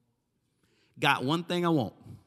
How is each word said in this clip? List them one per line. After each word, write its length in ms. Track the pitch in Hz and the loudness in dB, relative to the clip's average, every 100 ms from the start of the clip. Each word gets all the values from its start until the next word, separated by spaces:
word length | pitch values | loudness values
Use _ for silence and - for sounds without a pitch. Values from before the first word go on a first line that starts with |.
| _ _ _ _ _ _ _ _ _ - | _ _ _ _ _ _ _ _ _ -2
Got 240 | 147 127 | 0 2
one 200 | 127 165 | 0 -2
thing 200 | 170 175 | -2 -2
I 60 | 175 | 2
want. 240 | 160 104 - - - | 2 0 -6 -20 -20